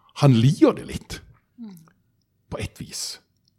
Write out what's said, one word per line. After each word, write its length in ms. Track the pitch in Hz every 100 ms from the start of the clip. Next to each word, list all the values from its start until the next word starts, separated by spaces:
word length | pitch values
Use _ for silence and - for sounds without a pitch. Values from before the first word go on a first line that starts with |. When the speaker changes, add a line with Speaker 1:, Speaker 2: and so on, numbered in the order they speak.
| _ -
Speaker 1:
han 160 | 143
liker 400 | 117 113 - 294 -
det 80 | -
litt, 340 | - - - - _ _ -
Speaker 2:
Mm. 160 | 220 175 160 _ _ _ _ _ -
Speaker 1:
på 80 | -
et 160 | 95 -
vis. 380 | - - - - _ _ _